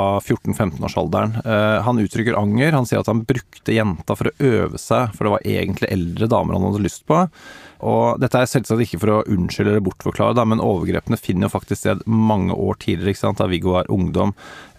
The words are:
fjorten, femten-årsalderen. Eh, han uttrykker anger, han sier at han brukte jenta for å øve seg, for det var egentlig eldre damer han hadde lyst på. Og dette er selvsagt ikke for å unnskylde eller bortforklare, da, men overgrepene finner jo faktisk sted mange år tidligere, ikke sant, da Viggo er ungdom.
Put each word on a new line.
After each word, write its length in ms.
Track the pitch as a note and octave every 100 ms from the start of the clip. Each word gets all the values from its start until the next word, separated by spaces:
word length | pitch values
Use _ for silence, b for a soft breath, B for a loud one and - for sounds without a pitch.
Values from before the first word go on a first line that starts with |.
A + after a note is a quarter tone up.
| G2 G2+ -
fjorten, 320 | A#2+ - G2+
femten-årsalderen. 800 | F#2+ D#2 - - D#2+ G2 A2 A2+ A2+
Eh, 380 | G#2+ G#2+ G#2+ A2+
han 160 | A#2+
uttrykker 380 | G2+ A2+ A2+ G#2
anger, 340 | G#2 G#2+ D3+
han 160 | D3 A#2+
sier 140 | G#2
at 80 | G2
han 100 | A2+
brukte 560 | A2+ C3 - - - A2
jenta 400 | G#2+ E2+ - G#2
for 140 | -
å 20 | -
øve 400 | C#3 G#2 - -
seg, 320 | - A2+ B2
for 140 | - G#2+
det 80 | G2+
var 100 | G#2 G2+
egentlig 320 | F#2 G2 A2+
eldre 380 | G2 E2+ F2 A2+
damer 240 | A2 F#2 F2+
han 100 | F#2+
hadde 160 | G#2 F#2
lyst 180 | - -
på. 160 | D#3 F3+ B B B B B -
Og 320 | A2+ A#2 -
dette 220 | C3 B2
er 80 | B2+
selvsagt 320 | C3+ G#2 A2+
ikke 160 | A#2 F2
for 80 | G#2+
å 100 | G#2+ -
unnskylde 460 | G2+ E2+ - G#2 G#2+
eller 80 |
bortforklare, 500 | F#2+ - C#3+ - G#2+
da, 120 | A#2 A2
men 160 | A2
overgrepene 560 | A2 F#2+ F2 F2+ - A#2+
finner 240 | - F2+ G2
jo 120 | G2+
faktisk 240 | - -
sted 160 | G#2 G2 -
mange 480 | A2+ A2 G#2 F2+ F2+
år 240 | G2 G2+
tidligere, 320 | - F2+ F2+
ikke 140 | G2 G#2
sant, 140 | G2+
da 80 | F#2+
Viggo 240 | F2 F#2 F2+
er 140 | -
ungdom. 380 | G2+ F2 E2+ G2 - B B B